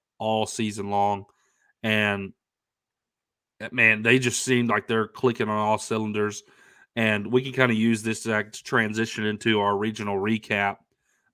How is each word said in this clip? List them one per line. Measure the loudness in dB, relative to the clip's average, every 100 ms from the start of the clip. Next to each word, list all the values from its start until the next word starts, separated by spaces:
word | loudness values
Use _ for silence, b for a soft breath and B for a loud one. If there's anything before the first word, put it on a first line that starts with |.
| _ -8
all | -2 0 0
season | -2 -4 -4 -4
long, | 0 0 -2 -6 _ _ _ _ _
and, | -2 0 0 -2 -6 -14 _ _ _ _ _ _ _ _ _ _ _ -16
uh, | -8
man, | 2 4 4
they | 4 4
just | 4 -2
seem | 2 2 2
like | 0 0
they're | 0 -2
clicking | 0 0 0 0
on | 0
all | 0 0
cylinders, | -2 -4 -2 -2 -2 -4 b b b b b -2
and | 0 0 0
we | 0
can | 0
kinda | 2 2
use | 4 2 2
this, | -2 -4
Zach, | -2 -4 -4
to | -10
transition | -4 0 0 -2 -4 -2 -4
into | -2 0 2
our | 2 0
regional | -2 -4 -4 -2
recap, | 0 -2 -2 -2 -2 -4 _ _ _ _ _